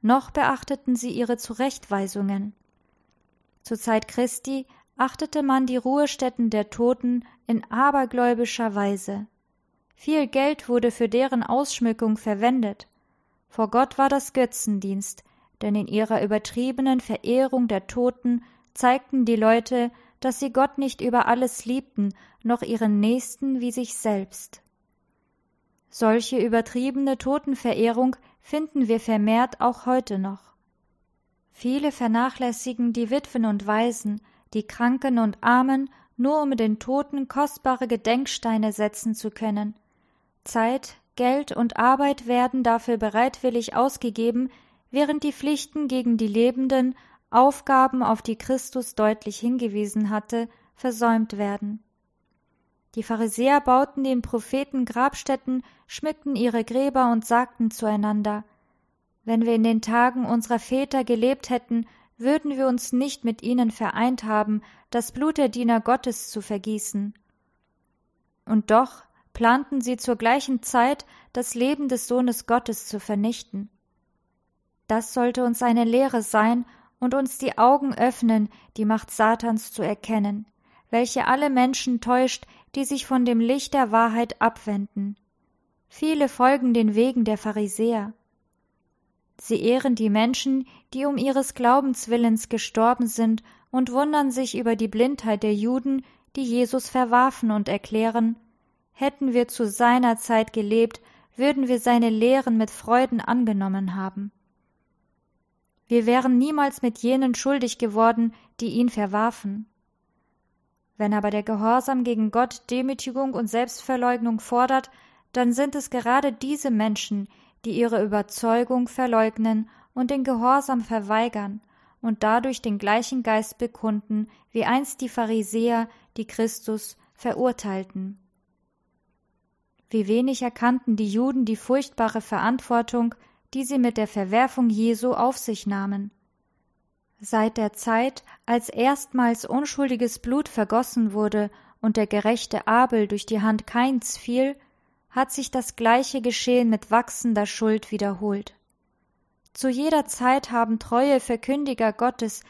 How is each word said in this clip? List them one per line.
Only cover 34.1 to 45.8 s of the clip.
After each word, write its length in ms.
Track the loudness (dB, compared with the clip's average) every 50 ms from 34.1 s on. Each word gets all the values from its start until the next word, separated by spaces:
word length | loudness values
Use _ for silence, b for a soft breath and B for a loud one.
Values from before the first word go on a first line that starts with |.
| -6 -8 b b b b b b -6
die 120 | -6 -6
Kranken 540 | -6 -4 -2 0 0 2 2 0 0 2 2
und 180 | 2 0 0 0
Armen, 480 | 2 2 4 4 4 2 2 0 -2 -4 b b b b b
nur 260 | b 0 2 2 2 0
um 140 | 0 0
den 240 | 0 0 0 0 -2
Toten 480 | -2 -2 -2 -2 -2 -2 -4 -6 -6 -4
kostbare 580 | -2 -2 -2 -2 -2 -4 -2 -2 0 0 0
Gedenksteine 840 | -2 -2 -2 0 0 0 0 0 -4 -6 -6 -4 -2 0 0 0 -2 -2
setzen 420 | -2 -2 -2 -4 -4 -6 -6 -4
zu 160 | -4 -6 -8
können. 460 | -8 -6 -4 -4 -2 -2 -4 -6 -8 _ _ _ _ _ _ _ _ _ _ _ _ _ -12
Zeit, 540 | -6 -2 0 0 0 0 -2 -6 -8 -20 -20 _ _ -6
Geld 380 | -2 0 2 2 0 -2 -4 -4
und 240 | -2 -2 -2 0
Arbeit 500 | 2 4 4 4 4 2 0 0 -2 -2
werden 380 | -2 0 2 2 2 0 0 2
dafür 320 | 2 2 2 0 0 -2
bereitwillig 800 | 0 0 0 0 2 2 0 0 -2 -2 -2 0 -2 -2 -2 0
ausgegeben, 760 | 2 2 0 0 -2 -6 -6 -4 -2 -2 0 0 0 -2 -4 B B B B B B B B
während 320 | 0 0 2 2 0 -2 -2
die 100 | -4 -6
Pflichten 540 | -4 -2 -2 -2 -2 -4 -6 -6 -6